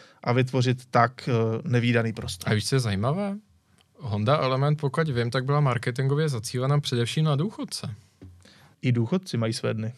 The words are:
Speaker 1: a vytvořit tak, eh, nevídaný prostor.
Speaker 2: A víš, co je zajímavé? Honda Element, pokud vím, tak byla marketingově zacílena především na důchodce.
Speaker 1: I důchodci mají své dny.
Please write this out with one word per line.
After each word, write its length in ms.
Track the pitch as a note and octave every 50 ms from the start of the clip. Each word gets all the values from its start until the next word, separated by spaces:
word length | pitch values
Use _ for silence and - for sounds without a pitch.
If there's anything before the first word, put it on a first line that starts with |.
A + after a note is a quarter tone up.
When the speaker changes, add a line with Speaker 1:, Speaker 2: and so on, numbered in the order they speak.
| - - - _ -
Speaker 1:
a 100 | C3 A#2+
vytvořit 520 | B2+ C3 B2+ C3 C3 A#2+ C3 B2 B2+ - -
tak, 380 | - B2 A#2 A#2 - - - C3
eh, 20 | B2 A2+ A2+ A2+ A2+ A2+ -
nevídaný 500 | - A#2+ A#2+ A#2 A#2+ A#2+ A#2 A2+ A2+ -
prostor. 360 | - G2+ C3 - - - -
Speaker 2:
A 40 | A2+
víš, 140 | G#2+ - -
co 80 | C#3
je 40 | C3+
zajímavé? 580 | A#2+ A2 G2+ F#2+ G#2 B2+ D3+ F#3+ G3+ G3 G3+ G#3 - _ _ _ _ _ _ _ _ _ _ -
Honda 380 | - A2+ G#2 G#2 G#2+ B2 C#3+ D#3+
Element, 420 | C#3 B2+ C3 C3 C#3 D3 D3+ D3
pokud 280 | - C3+ - - D#3+ D#3+
vím, 220 | B2+ A#2+ A#2 A#2+
tak 140 | - C3+ B2+
byla 140 | C3 C#3+ D3
marketingově 720 | D3 C3+ A#2+ A#2+ - C3 A#2+ B2+ C3+ C3+ C#3+ D3 D#3+ D#3
zacílena 500 | C3+ A2 G2+ - - B2 B2+ C3+ C#3+ D3
především 460 | C#3+ - C3 A#2 A#2 A#2 - D#3+ D#3
na 100 | D#3 C#3+
důchodce. 600 | C3+ E3 A3+ - - C#4 E3 - - - C#3+ G#2 - - _ _ _ - - - - - - - - - - _ _
Speaker 1:
I 100 | - C3
důchodci 460 | A#2+ A#2+ A2+ A2+ F3 F#3+ F#3+ - - B2+
mají 160 | A#2 A2+ A2+
své 200 | - - A#2 A#2
dny. 200 | A2 A2 A2 B2